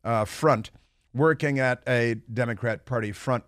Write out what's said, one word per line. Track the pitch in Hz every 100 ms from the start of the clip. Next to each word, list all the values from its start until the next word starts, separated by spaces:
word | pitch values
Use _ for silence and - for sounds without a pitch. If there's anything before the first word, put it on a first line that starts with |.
uh, | 113 117
front, | 107 - 151 120 104 - _ _ _
working | 123 156 151 147 139
at | 131 127 -
a | 123 117 113 -
Democrat | 113 120 110 120 107
Party | - 123 107
front | 98 - 123